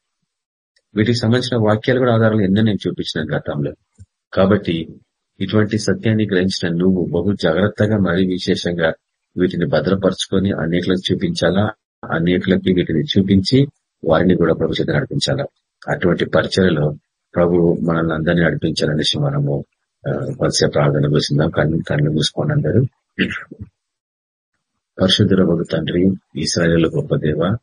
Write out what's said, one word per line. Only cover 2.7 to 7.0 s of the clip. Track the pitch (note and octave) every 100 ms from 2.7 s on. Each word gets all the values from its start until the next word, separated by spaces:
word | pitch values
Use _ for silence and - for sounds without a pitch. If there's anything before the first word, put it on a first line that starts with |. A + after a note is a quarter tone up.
| G2 F2
చూపించిన | E2 F2 E2 D#2 D2
గతంలో. | - D2 C#2+ - _ _ - _ _
కాబట్టి | - F#2+ G2+ F#2+ E2 E2 - _ _ _ _
ఇటువంటి | G2 G#2+ G#2 G#2+
సత్యాన్ని | G#2 F#2+ A2+ A2 G#2
గ్రహించిన | F#2+ F#2 - F2
నువ్వు | E2+ F#2 F#2